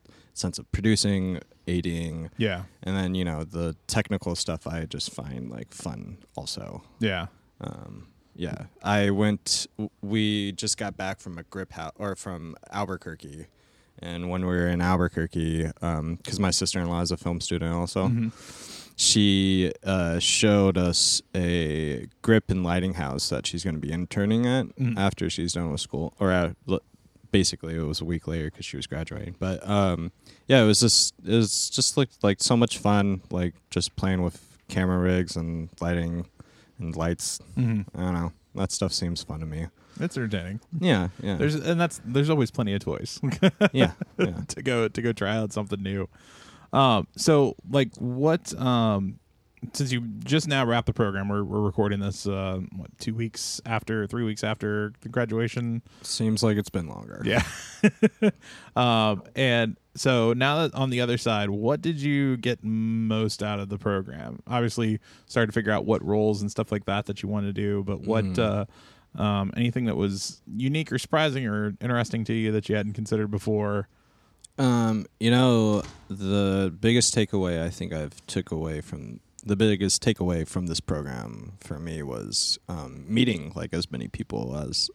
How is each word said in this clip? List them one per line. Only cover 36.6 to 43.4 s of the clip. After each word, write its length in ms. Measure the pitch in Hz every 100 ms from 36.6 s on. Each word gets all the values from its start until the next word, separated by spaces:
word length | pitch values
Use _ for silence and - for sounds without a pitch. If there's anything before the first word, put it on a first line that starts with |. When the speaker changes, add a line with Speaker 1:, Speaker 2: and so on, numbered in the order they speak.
| _ -
Speaker 1:
and 160 | 82 78
lights. 420 | 82 87 - - - -
Speaker 2:
Mm-hmm. 420 | 120 107 98 -
Speaker 1:
I 40 |
don't 100 | 90
know. 180 | 87 85 - _
That 180 | - 95
stuff 200 | - 95
seems 280 | - 87 85
fun 180 | - 78
to 60 | 78
me. 200 | 78 85 - _ -
Speaker 2:
It's 160 | 175 -
entertaining. 440 | 113 98 87 104 - 165
Speaker 1:
Yeah, 300 | 180 110 85 -
yeah. 140 | - 95
Speaker 2:
There's, 180 | 147
and 240 | 151 - 170
that's, 200 | 175 -
there's 260 | - 131 147
always 200 | 156 117
plenty 220 | - 110
of 60 | 101
toys 380 | - - - - 139 -